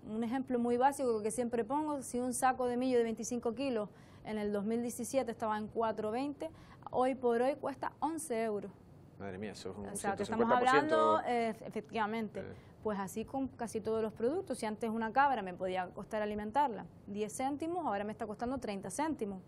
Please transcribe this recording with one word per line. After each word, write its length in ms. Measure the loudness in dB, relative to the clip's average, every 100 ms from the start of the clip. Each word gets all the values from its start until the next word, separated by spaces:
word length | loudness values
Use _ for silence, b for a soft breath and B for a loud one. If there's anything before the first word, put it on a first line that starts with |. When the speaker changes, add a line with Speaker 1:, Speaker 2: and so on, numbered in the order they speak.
| -6
Speaker 1:
Un 160 | -4
ejemplo 360 | -2 -2 0 2
muy 180 | 4 6
básico 460 | 4 4 0 0
que 80 | 0
siempre 320 | -2 0 0
pongo, 400 | 0 0 0 -2
si 160 | -2 -2
un 120 | -2
saco 360 | 2 2 2 0
de 100 | 2
millo 220 | 4 4
de 60 | 4
veinticinco 500 | 0 -4 -2 -2 -2
kilos 340 | 0 0 -2 B B B
en 140 | -6 -4
el 160 | 0
dos 100 | 0
mil 200 | 0 0
diecisiete 480 | -2 -4 -2 0 0
estaba 260 | -2 -2 -2
en 100 | -2
cuatro 440 | 0 0 0 -2
veinte, 400 | 0 -2 -4 -8 B B B -4
hoy 240 | 2 2 2
por 260 | 2 4
hoy 140 | 4 2
cuesta 360 | -4 -4 -6 -2
once 440 | -2 -2 -2 0
euros. 280 | 0 -2 -6 -12 -20 -20 -20 -10
Speaker 2:
Madre 220 | -8 -6
mía, 140 | -6
eso 180 | -6 -8
es 40 | -8
un 120 | -6
Speaker 1:
O 80 | -4
sea, 200 | -2 -2
que 60 |
estamos 240 | -2 2 4
Speaker 2:
ciento 100 | 6
cincuenta 40 |
por 100 | 6
ciento. 480 | 6 6 4 6 4
Speaker 1:
hablando, 100 | 4
eh, 220 | 2 2
efe-, 160 | -2 -6
efectivamente, 720 | -8 -6 -2 -2 -2 -4 -6
Speaker 2:
Eh. 20 | -10 -12 B B
Speaker 1:
pues 160 | -4 -2
así 260 | -2 -6 -4
con 220 | -2 -4
casi 340 | -4 -6 -4
todos 220 | 0 0
los 100 | 0
productos. 460 | 0 0 0 -4 -4
Si 80 | -4
antes 240 | -2 -2
una 200 | -2 2
cabra 300 | 6 6 4
me 140 | -2 -2
podía 320 | -2 0 -2
costar 340 | -6 -4 -2
alimentarla 640 | -2 -2 0 4 4 2 -8 -14 -10
diez 280 | -4 -4 0
céntimos, 480 | -2 0 -2 -2
ahora 200 | 0 0
me 80 | -2
está 160 | -4 -8
costando 320 | -4 -2 -2
treinta 320 | -4 -4 -4
céntimos. 500 | -2 -2 0 -4 -6